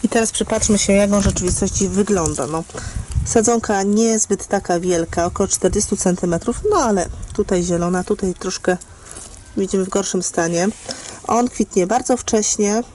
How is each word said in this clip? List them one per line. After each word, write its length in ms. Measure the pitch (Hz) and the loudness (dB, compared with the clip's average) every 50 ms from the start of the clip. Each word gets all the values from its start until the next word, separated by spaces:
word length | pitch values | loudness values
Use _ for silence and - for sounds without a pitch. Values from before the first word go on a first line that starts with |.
| - | 0
I 60 | 226 | 2
teraz 220 | - 240 226 220 | 2 2 0 0
przypatrzmy 460 | - - 220 - 226 220 - - 214 202 | 0 -4 -2 -2 0 0 2 2 2 2
się, 160 | - - 196 | 4 4 4
jak 200 | 196 202 202 202 | 4 4 4 4
on 80 | 202 | 4
w 20 | 190 | 2
rzeczywistości 640 | - - - 180 180 - - - 190 - - 196 185 | 2 0 0 0 0 0 0 0 -2 0 0 -2 0
wygląda. 580 | 180 190 208 202 208 185 165 151 151 151 135 117 | 2 0 2 2 2 0 0 0 -2 -2 -4 -4
No, 160 | 156 165 170 - - - - - - - - - - - - | -4 -6 -6 -8 -12 -12 -10 -8 -8 -8 -8 -4 -4 -4 -2
sadzonka 580 | - - 233 220 233 233 233 220 - 214 196 196 | 2 2 4 4 4 2 2 2 0 0 0 2
niezbyt 640 | 202 208 214 226 226 226 220 - - 202 190 - - | 2 2 4 4 4 2 0 0 0 -2 -2 -2 -2
taka 320 | - 196 185 - 180 175 | -2 -2 0 0 0 0
wielka, 460 | 175 180 180 170 165 165 - - 170 | 2 0 0 0 0 -2 -2 -2 -2
około 220 | 175 - - 202 185 | -2 0 0 0 0
czterdziestu 500 | - - - 185 - 202 208 - - 196 | 0 0 0 2 2 2 0 0 -2 0
centymetrów, 640 | - 185 180 185 - 180 170 170 - - 240 - - 427 | 2 0 0 0 0 -2 -2 -2 -2 -2 -4 -2 0 2
no 80 | 415 381 | 2 4
ale 300 | 294 233 208 190 170 - - - - - - | 4 2 2 2 0 -2 -6 -12 -10 -10 -4
tutaj 300 | - 208 - 202 180 175 | -4 -2 0 2 0 0
zielona, 400 | 180 175 170 170 175 180 185 185 | 0 0 0 0 0 0 -2 0
tutaj 300 | - 214 - - 185 180 | -2 -2 -2 -2 -4 -4
troszkę 440 | - - 185 185 - - - 180 180 - - - - - - - - - - - - - - - - | -4 -6 -8 -8 -2 0 0 0 0 -2 -14 -20 -20 -20 -18 -18 -16 -16 -16 -18 -20 -20 -10 -4 -4
widzimy 260 | 196 190 - 196 190 | -4 0 0 0 0
w 40 | 190 | 0
gorszym 340 | - 202 190 - - 190 180 | 0 -2 -2 0 -2 -2 -2
stanie. 440 | - - - 170 170 170 170 175 202 226 - - - - - - - - - - - | -2 -2 0 0 0 2 2 0 0 -2 -4 -10 -12 -12 -12 -12 -16 -16 -12 -2 0
On 200 | - 233 240 247 | 2 2 2 2
kwitnie 400 | - - 220 - - 202 180 180 | 0 -2 -2 0 2 0 2 2
bardzo 300 | 214 247 254 - 262 240 | 2 0 2 2 0 0
wcześnie 680 | - - - 220 214 - - - 208 202 208 226 240 - - | 0 0 0 2 2 2 0 0 0 2 2 0 -2 -4 -10